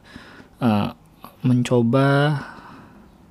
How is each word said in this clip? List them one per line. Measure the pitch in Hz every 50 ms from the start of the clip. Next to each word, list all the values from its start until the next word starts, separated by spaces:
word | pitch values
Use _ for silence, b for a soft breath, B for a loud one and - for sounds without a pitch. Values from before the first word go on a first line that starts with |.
| B B B B B B B B B B - -
eh, | 135 120 107 104 98 - - - - - - _ - - - - -
mencoba, | 127 123 123 120 - 127 123 120 117 123 135 135 139 139 139 143 151 151 135 B B B B B B B B B B B B B B B B B B